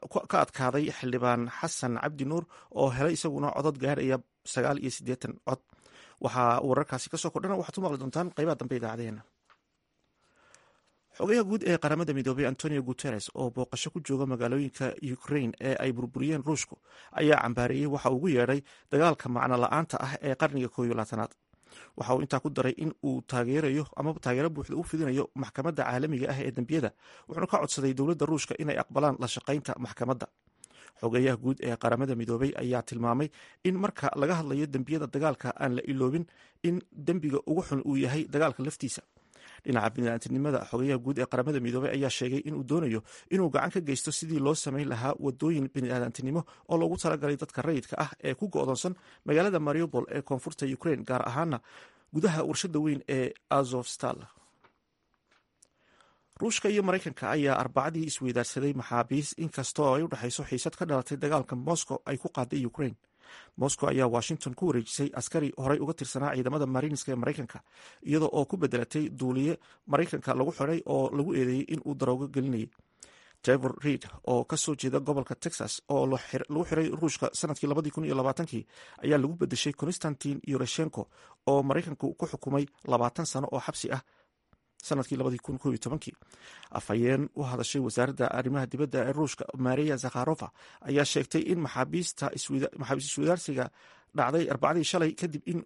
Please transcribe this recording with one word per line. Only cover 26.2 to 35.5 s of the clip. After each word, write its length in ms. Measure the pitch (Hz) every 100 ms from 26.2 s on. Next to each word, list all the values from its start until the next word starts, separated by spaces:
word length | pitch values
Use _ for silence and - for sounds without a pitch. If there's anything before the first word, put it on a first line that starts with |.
| 131
ah 100 | 135
ee 100 | 135
dembiyada, 380 | 123 120 156 113 - - -
wuxuuna 240 | - 160 185
ka 100 | 208
codsaday 340 | - - 135
dowladda 300 | 131 139 160 147
Ruushka 280 | 156 - -
inay 180 | 151 131
aqbalaan 400 | - 135 147 131
la 80 | 123
shaqaynta 460 | - - 147 139 -
maxkamadda. 480 | 117 - 123 127 - _ _ _ - - - -
Xogayaha 400 | 117 120 131 117
guud 220 | 123 131
ee 160 | 123 117
Qaramada 360 | 120 120 135
Midoobay 400 | 117 117 117 135 -
ayaa 220 | 127 123
tilmaamay 460 | - 120 120 123 151 - - -
in 120 | 185 185
marka 260 | 202 - 151 143
laga 180 | 143 175
hadlayo 300 | 147 139 147
dembiyada 380 | 139 131 156 147
dagaalka 400 | 143 156 135 127